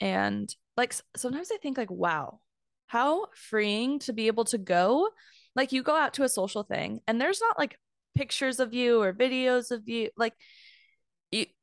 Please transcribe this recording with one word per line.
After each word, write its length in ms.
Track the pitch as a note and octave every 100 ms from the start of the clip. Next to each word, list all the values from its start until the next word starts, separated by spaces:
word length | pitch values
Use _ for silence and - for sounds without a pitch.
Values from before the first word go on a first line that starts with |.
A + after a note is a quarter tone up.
And, 540 | G3 F#3+ G3+ G3+ G#3 - _ -
like, 160 | B3
s-, 100 | - - -
sometimes 340 | B3+ C#4 F4+
I 60 | G#4+
think, 200 | D4 C4
like, 120 | G#3+
wow, 500 | F3+ F3 D#3 C#3 - _ _ _ _ -
how 420 | A#3 C#4 E4 G#4+
freeing 640 | - - A3 G#3 G#3 B3 C#4+
to 120 | C4+
be 140 | A3 A3
able 180 | A3 A3
to 120 | A#3
go, 520 | F#3 F3 F#3 C4 G#4 - - - _
like, 180 | - C4
you 100 | C4
go 120 | B3+
out 200 | D#4 C#4
to 100 | -
a 40 | C4
social 360 | A3 G3 G#3+
thing 360 | G#3 F#3+ E3+ A3 -
and 140 | A3+
there's 200 | D4 G4
not, 160 | A4+ -
like, 200 | A#3+ - _ _ _ -
pictures 420 | C#4 - C4+ B3
of 140 | B3
you 260 | A#3+ B3 A#3
or 120 | G3
videos 580 | G3 B3+ B3+ B3+ B3 A#3+
of 180 | A#3+ G#3+
you. 220 | A#3 A3 -
Like, 180 | A3+ - - - - - _ _ _ _ _
you, 160 | G#3+ - _